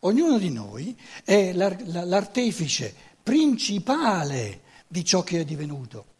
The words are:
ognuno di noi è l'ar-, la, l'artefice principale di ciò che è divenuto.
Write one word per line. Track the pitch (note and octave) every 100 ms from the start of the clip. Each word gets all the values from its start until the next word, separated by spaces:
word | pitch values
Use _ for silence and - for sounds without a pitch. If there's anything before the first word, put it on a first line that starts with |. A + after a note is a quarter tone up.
ognuno | F3 A3+ E4+ B3
di | F#3
noi | A#2+ G#2 G#2 E3+ B3 - -
è | - G3+ F#3+
l'ar-, | F3+ G3 F#3+ A#3
la, | E3+ F3
l'artefice | F#3+ G3+ - A#3+ - D#3 - A2+ - - _
principale | - C#4 D#4 A#3 - G3+ G#3 C#4+ C#4+ F#3 D3 C3+ G#2+ F#2+ _ - _
di | E3+
ciò | E3+ F#3
che | F3+ E3+
è | D#3
divenuto. | D3+ D3+ C#3+ B2 A2 - _